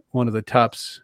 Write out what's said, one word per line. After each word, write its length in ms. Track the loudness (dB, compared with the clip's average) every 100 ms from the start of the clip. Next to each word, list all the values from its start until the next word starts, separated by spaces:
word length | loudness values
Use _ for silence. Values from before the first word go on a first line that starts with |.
| _
one 180 | -2 0
of 60 |
the 80 | -2
tops 600 | 0 2 2 0 -14 -14